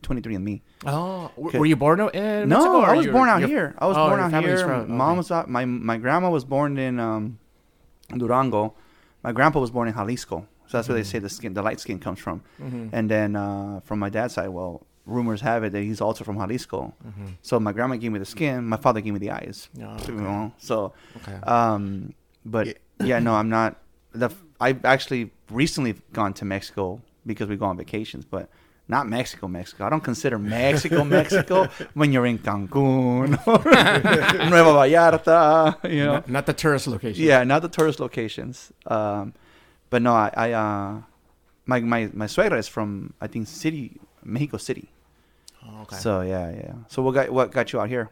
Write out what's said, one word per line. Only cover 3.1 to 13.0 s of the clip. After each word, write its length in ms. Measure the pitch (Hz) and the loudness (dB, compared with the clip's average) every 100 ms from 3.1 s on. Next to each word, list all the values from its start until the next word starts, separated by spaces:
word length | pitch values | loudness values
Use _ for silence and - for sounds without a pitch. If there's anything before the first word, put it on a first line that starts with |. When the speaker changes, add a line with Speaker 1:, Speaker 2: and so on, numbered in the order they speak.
Speaker 1:
born 160 | 240 254 | 4 4
out 140 | 190 | 4
Speaker 2:
you 60 | 214 | 2
Speaker 1:
here. 260 | 294 147 - | 0 -2 -2
I 80 | 175 | 0
was 100 | 151 | 4
Speaker 2:
Oh, 40 | 156 | 4
Speaker 1:
born 40 | 190 | 4
Speaker 2:
your 60 | 175 | 2
Speaker 1:
out 40 | |
Speaker 2:
family's 280 | 160 175 180 | 2 2 2
Speaker 1:
here. 80 | 180 | 0
Speaker 2:
from, 100 | 127 | -2
okay. 100 | 107 | -2
Speaker 1:
Mom's 380 | 120 139 180 165 | 0 2 0 0
out, 180 | 170 - | -4 -2
my, 160 | 123 127 | -2 -2
my 320 | 123 110 117 | -2 -2 -2
grandma 320 | 123 165 180 | 0 0 2
was 160 | 156 127 | 0 0
born 320 | 139 147 139 | 0 0 -2
in, 220 | 131 123 | -2 -2
um, 400 | 113 110 107 110 _ _ _ _ _ _ - 127 | -2 -2 -6 -10 _ _ _ _ _ _ -12 -6
Durango. 600 | 117 123 135 104 110 - _ _ _ _ | 0 2 2 0 -2 -6 _ _ _ _
My 80 | 120 | -6
grandpa 280 | 117 151 151 | 2 2 2
was 120 | 120 | -2
born 160 | 123 117 | -2 -4
in 60 | |
Jalisco. 540 | 107 101 123 - 87 101 _ _ | -4 -4 -6 -8 -10 -10 _ _
So 100 | 120 | -4
that's 100 | 123 | -2
where 80 | 120 | -2
they 60 | |
Speaker 2:
Mm-hmm. 80 | 101 | -4
Speaker 1:
say 100 | 113 | -6
the 100 | 98 | -8
skin, 240 | - 110 | -10 -8
the 80 | 95 | -4
light 180 | 107 120 | -4 -4
skin 200 | - 92 | -8 -8
comes 200 | 104 95 | -8 -8
from. 220 | - 85 - - | -8 -10 -12 -16
Speaker 2:
Mm-hmm. 260 | 139 123 113 | -12 -12 -8
Speaker 1:
And 160 | 117 | -4